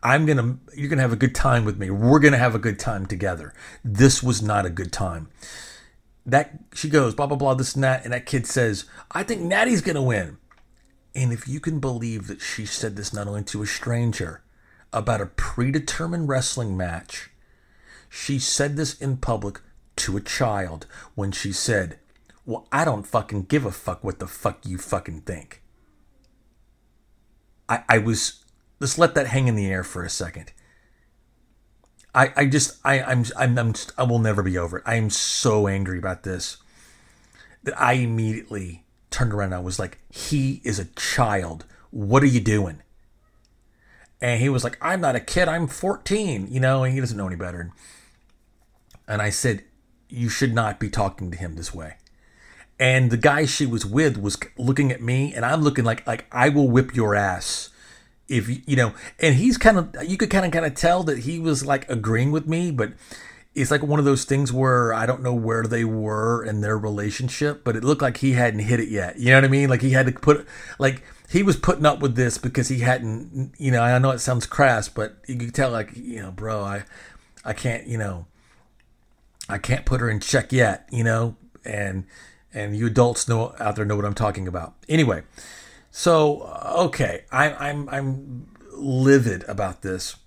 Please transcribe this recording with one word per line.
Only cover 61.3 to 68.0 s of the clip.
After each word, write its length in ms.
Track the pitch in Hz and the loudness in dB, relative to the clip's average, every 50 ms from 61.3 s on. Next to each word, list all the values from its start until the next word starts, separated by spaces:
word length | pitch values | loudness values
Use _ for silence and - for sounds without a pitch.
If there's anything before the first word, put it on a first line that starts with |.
| 165 165 | -6 -4
was, 260 | 165 160 151 127 135 | -2 0 0 -2 0
like, 240 | 139 139 135 135 - | -2 -2 -2 -2 -4
agreeing 420 | 127 117 107 107 113 113 123 143 | -6 -4 0 0 0 2 2 2
with 160 | 147 160 151 156 | 0 0 -2 -2
me, 220 | 160 165 175 180 | -2 -2 -2 -2
but 240 | 151 123 107 104 - - - - - - - - - - - _ _ | -2 -2 -4 -4 -4 -14 -20 -20 -20 -20 -20 -20 -20 -20 -20 _ _
it's, 160 | - 131 120 | -4 0 0
like, 100 | 151 147 | 0 0
one 160 | 147 147 147 151 | 2 2 2 2
of 80 | 143 | 4
those 180 | 139 139 135 - | 4 4 2 2
things 300 | - 135 135 143 123 117 | 0 0 0 0 0 0
where 400 | 127 131 131 127 123 120 117 113 | 0 2 4 4 4 2 2 0
I 140 | 110 110 117 | -2 0 -2
don't 160 | 127 127 131 | -2 -2 -2
know 100 | 123 123 | -2 -2
where 300 | 117 113 113 113 113 110 | 0 0 0 0 0 0
they 200 | 110 117 117 117 | 0 0 0 0
were 640 | 113 110 110 107 107 107 107 107 117 117 117 113 | 0 0 -2 -2 -2 -2 -2 0 0 0 -2 -2
in 160 | 113 104 107 | -4 -4 -2
their 160 | 104 104 110 107 | 0 0 0 -2
relationship, 840 | 101 110 104 104 104 107 101 - 127 123 - - 147 147 147 147 - | -2 -2 -4 -2 -4 -4 -4 -4 -4 -6 -2 -2 -2 -2 -2 -2 -2
but 120 | 127 113 | -2 -2
it 80 | 110 113 | 0 2
looked 200 | 131 151 - | 2 2 4